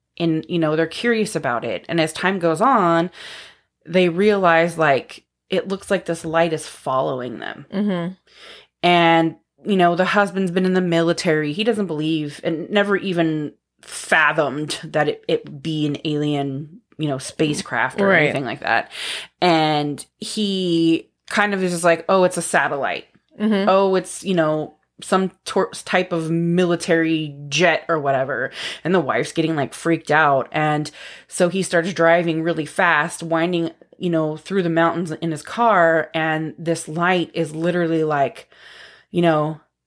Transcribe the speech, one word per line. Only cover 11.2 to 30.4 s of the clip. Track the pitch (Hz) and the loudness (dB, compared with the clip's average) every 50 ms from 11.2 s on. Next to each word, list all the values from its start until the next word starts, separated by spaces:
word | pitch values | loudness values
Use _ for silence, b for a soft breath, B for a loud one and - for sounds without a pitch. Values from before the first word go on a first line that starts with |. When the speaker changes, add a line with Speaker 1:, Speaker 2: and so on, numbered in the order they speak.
| - 185 156 156 151 147 147 | 0 0 0 0 0 -2 -2
Speaker 1:
He | 185 214 | -2 -2
doesn't | 240 220 208 202 170 | 0 0 0 -2 -4
believe | 160 151 156 156 165 156 151 147 147 - - | -4 -4 -2 -2 -2 -2 -4 -6 -8 -6 -6
and | 180 165 151 175 - | -4 -4 -4 -6 -2
never | 208 208 202 202 202 190 | 0 0 2 2 0 0
even | - 196 180 170 165 160 156 156 151 - - _ _ _ _ _ | 0 -2 0 0 0 0 0 -2 -4 -6 -10 _ _ _ _ _
fathomed | - - - - - - 185 165 156 147 151 165 151 135 127 147 151 143 - - - | -18 -14 -14 -12 -2 0 2 4 4 4 4 2 0 0 -2 -4 -6 -6 -6 -8 -10
that | 156 151 156 147 147 | -4 -2 0 0 0
it, | 147 - - - | -2 -4 -2 -2
it | 170 156 - | -2 -2 -2
would | - 151 143 | -8 -14 -10
be | 135 160 156 156 151 | -8 -6 -4 -2 -2
an | 147 143 - - | -2 -2 -4 -4
alien, | 160 151 147 147 147 147 143 139 139 135 135 156 151 165 - _ _ _ - | -4 -2 -2 -2 -2 -2 -2 -2 -4 -6 -8 -10 -12 -16 -20 _ _ _ -6
you | 156 147 | -4 -4
know, | 135 131 | -4 -4
spacecraft | - - - - 160 151 147 - - - - 120 117 131 - - | -6 -10 -4 -2 -2 0 0 -4 -6 -4 -2 -2 -2 -2 0 0
or | 196 196 | 2 4
Speaker 2:
Right. | 190 165 151 | 4 4 2
Speaker 1:
anything | 143 - 135 143 | 2 0 -2 -4
like | 110 117 - | -6 -6 -6
that. | - - 113 113 - B B B B B B B B B B _ | -2 0 0 0 -2 B B B B B B B B B B _
And | 180 180 165 160 156 156 156 147 147 147 143 131 - - _ _ | 2 2 4 4 2 2 0 0 -2 -4 -6 -8 -10 -16 _ _
he | 208 - - 214 214 202 196 190 185 175 170 165 165 165 160 156 - _ _ _ _ - | -12 -8 -4 -4 -2 -2 -2 -2 -2 0 2 2 4 4 2 2 -2 _ _ _ _ -4
kind | - 220 208 208 202 | -2 0 0 0 0
of | 190 185 | 0 0
is | 180 175 | -2 -2
just | 170 175 | 0 2
like, | 175 170 165 - - | 2 2 2 2 2
"Oh, | 190 190 185 | 4 4 4
it's | 180 180 175 | 4 2 -2
a | |
satellite. | 170 - - 170 139 151 151 143 127 95 87 - - _ _ _ _ _ _ - | -4 0 0 0 0 0 -2 -2 -2 -4 -4 -6 -8 _ _ _ _ _ _ -4
Speaker 2:
Mm-hmm. | 208 214 214 196 196 202 | -2 0 0 2 2 4
Speaker 1:
Oh, | 190 190 196 196 190 | 4 4 4 4 2
it's, | 185 175 - - - - | 0 0 -4 -8 -10 -4
you | 190 190 | -2 0
know, | 170 160 156 156 156 151 151 - _ _ _ _ - | 0 2 2 0 -2 -4 -8 -12 _ _ _ _ -20
some | - - 202 190 190 180 - _ _ | -4 -2 0 0 0 -2 -4 _ _
tor-, | - - 202 185 - - - - | -4 -2 -2 -2 -2 -4 -10 -6
type | - - 185 180 - | -2 -2 -2 0 0
of | 180 165 160 160 | -2 -4 -2 -2
military | 165 165 170 170 170 180 185 170 175 170 - - 170 165 160 160 165 156 156 147 143 143 143 143 | -2 0 0 2 2 2 2 2 0 -2 0 0 2 2 2 2 0 -2 -4 -6 -10 -12 -10 -6
jet | 139 147 180 170 156 - - - | -2 2 2 2 2 0 -2 -2
or | 165 156 | -2 -2
whatever." | 139 139 139 131 135 131 135 117 127 131 B B B B B B - | 0 0 0 0 0 -2 -2 -4 -4 -6 B B B B B B -2
And | 156 185 | 0 2
the | 185 | 2
wife's | 151 127 107 120 139 - | 2 2 0 0 -2 -2
getting, | - - 160 160 160 | -2 -2 -2 0 0
like, | 151 135 123 - | -2 -2 -4 -6
freaked | - - 170 165 156 - - | -4 -2 0 0 0 0 0
out. | 147 156 160 147 139 135 | 2 4 4 4 4 2